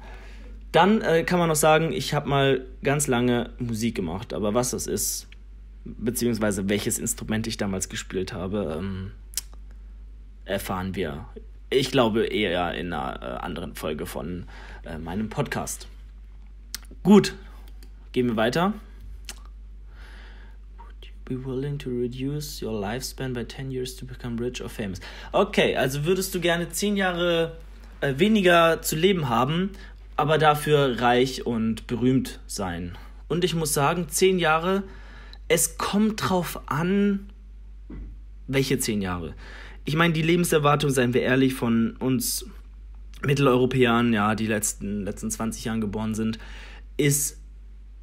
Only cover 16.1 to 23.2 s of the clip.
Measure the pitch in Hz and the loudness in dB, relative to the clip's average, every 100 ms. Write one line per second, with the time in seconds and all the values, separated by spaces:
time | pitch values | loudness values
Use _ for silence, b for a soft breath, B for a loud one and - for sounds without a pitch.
16.1 | - - - - - - - - - 175 | -18 -18 -18 -18 -18 -14 -14 -14 -4 8
17.1 | 202 - - B B B - - - - | 8 8 -2 B B B -16 -18 -18 -4
18.1 | 127 123 110 110 160 185 214 - - - | 0 2 4 2 4 0 0 -10 -16 -16
19.1 | - - - - - - - - B B | -14 -14 -16 -16 -16 -16 -18 -18 B B
20.1 | B B B B B - - - - - | B B B B B -18 -18 -16 -16 -16
21.1 | - - 127 131 127 143 143 131 120 123 | -16 -10 -8 -6 -6 -4 -6 -4 -2 -2
22.1 | 127 135 147 147 - 110 110 98 120 127 | -2 -4 -4 -8 -8 -6 -4 -4 -4 -8
23.1 | - | -6